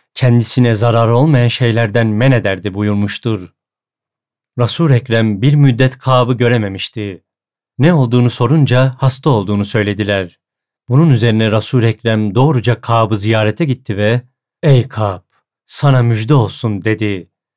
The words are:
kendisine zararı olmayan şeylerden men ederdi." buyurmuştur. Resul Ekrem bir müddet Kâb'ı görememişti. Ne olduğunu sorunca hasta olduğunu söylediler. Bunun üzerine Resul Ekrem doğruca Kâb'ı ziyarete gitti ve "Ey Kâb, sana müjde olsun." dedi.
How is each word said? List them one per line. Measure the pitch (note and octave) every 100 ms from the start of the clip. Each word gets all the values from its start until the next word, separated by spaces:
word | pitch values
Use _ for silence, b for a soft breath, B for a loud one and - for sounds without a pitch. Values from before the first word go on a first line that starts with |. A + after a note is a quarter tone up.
| _
kendisine | - B2+ A#2+ A2 - B2
zararı | G#2+ A#2 A#2 A2+ A#2
olmayan | D#3 C3 A#2+
şeylerden | - A#2+ A2 A2+ A#2 A2+
men | G#2+ C3
ederdi." | B2 G2+ F#2+ G2
buyurmuştur. | F#2 G#2 G#2 G#2 - A#2+ G#2 F2+ _ _ _ _ _ _ _ _ _ _ -
Resul | A#2 - E3
Ekrem | B2 - A2+ A2 G2
bir | C3 D3
müddet | C#3 A#2+ C3 -
Kâb'ı | - B2+ A#2+
görememişti. | A#2 A#2+ A#2+ G2+ G2 - A2+ G2+ F2+ _ _ _ _ _ -
Ne | D3
olduğunu | E3 B2 B2 B2
sorunca | - A#2 D#3 C#3 B2 C3 B2+
hasta | C3+ - D#3+
olduğunu | A#2 F#2+ G2+ G2+
söylediler. | A2+ G2+ G2+ G#2 G2+ F2 _ _ _ _ _ -
Bunun | B2+ E3
üzerine | A#2+ A#2 A2 A2
Resul | G#2+ - B2+
Ekrem | A2+ G#2+ A#2 A2 G#2+ G2+
doğruca | C#3+ C3 A#2 A2+
Kâb'ı | - A2+ A2 G#2+
ziyarete | G#2 A2 A2 G#2 D#3+
gitti | B2+ - G2+
ve | G#2 B2 - _ _ _
"Ey | D#3 C3 -
Kâb, | - G#2 F2+ _ _ _ _ -
sana | - C#3+ C3
müjde | A#2+ A2 A2
olsun." | C#3+ G#2 - A2+ G2+
dedi. | A2 A2 G#2+ F#2+ F2 _ _